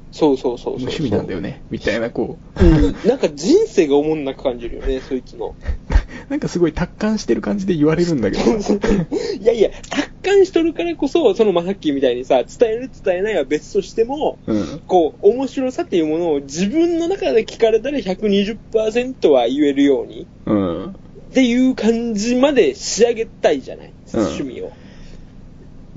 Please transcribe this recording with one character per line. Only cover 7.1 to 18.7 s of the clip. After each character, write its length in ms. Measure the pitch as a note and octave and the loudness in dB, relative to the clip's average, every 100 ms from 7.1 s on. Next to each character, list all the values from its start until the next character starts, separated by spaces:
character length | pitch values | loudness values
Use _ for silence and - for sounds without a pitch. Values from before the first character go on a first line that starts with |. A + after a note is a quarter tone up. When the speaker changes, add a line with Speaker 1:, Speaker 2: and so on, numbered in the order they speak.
| G#3+ | -2
Speaker 2:
し 80 | - | 0
て 80 | |
る 80 | E3+ | -2
感 160 | G#3 G3+ | -2 -2
じ 80 | F#3+ | -2
で 100 | E3 | 2
言 120 | D3+ | 2
わ 80 | D#3+ | 2
れ 100 | F3 | 2
る 80 | |
ん 80 | D3 | 0
だ 80 | G2+ | 0
け 80 | - | 0
ど。 60 | - | 2
Speaker 1:
<laughs> 960 | A3+ G3+ G#3 A3 G3+ D#3+ F4 A#4 D4+ | 2 0 0 2 0 0 -4 -4 -2
い 40 | G3 | 2
や 80 | |
い 80 | A#4 | 2
や、 100 | F#3+ - - | 2 -2 -8
達 200 | A#3+ - - | -4 -4 -4
観 240 | F#4 G4+ F#4 | 2 4 4
し 60 | |
と 100 | E4+ | 2
る 120 | E4 | 0
か 100 | D#4 | -2
ら 120 | E4+ E4 | -6 -2
こ 120 | C#4 | 0
そ、 260 | F4 B3+ | 2 2
そ 100 | - | 4
の、 100 | G#3+ | 2
ま 80 | E3+ | 2
あ、 20 | |
さ 80 | E3+ | 0
っ 40 | G3 | -4
き 160 | D#3 | -2
み 100 | C#3 | 2
た 100 | C3 | 2
い 40 | A#2+ | 0
に 80 | |
さ、 200 | B2+ C3 | 2 2
伝 260 | A#2 - A3+ | 2 0 0
え 40 | |
る 180 | A3+ C4 - | 0 -6 -6
伝 140 | G3 F3+ | -2 0
え 40 | |
な 80 | G#3+ | 0
い 40 | F#3+ | 0
は 100 | C3+ | 0
別 280 | D3+ - | -2 -2
と 80 | G3 | -4
し 120 | - | -2
て 100 | - | -2
も、 340 | A#3 D4 G3+ - - | -2 -2 -4 -4 -4
Speaker 2:
う 100 | G#2+ | -2
ん。 260 | F2 - - | -4 -8 0
Speaker 1:
こ 300 | F3+ D#3 - | 2 2 2
う、 40 | G3+ | 2
面 200 | B3 C4+ | 2 0
白 240 | C#4 B3+ | -4 -4
さ 120 | D4 | -4
っ 40 | - | -2
て 100 | F#3 | 0
い 40 | |
う 40 | D#3 | 0
も 140 | D#3+ | 0
の 140 | F3 | 0
を 60 | C#3+ | -2
自 260 | C#3 D3+ G3+ | -4 -4 0
分 320 | D#4 E4+ E4 | 2 2 0
の 80 | E4+ | -2
中 260 | G4 E4+ | -2 0
で 120 | A#3+ A3 | 0 0
聞 140 | - | 0
か 120 | A3+ | 2
れ 80 | A3+ | 2
た 100 | B3+ | -2
ら 100 | C#4+ | -4
百 300 | F#3+ F#3 G#3+ | -4 -2 0
二 160 | G3 G3+ | 2 0
十 100 | A#3 | -4
パ 260 | - | -4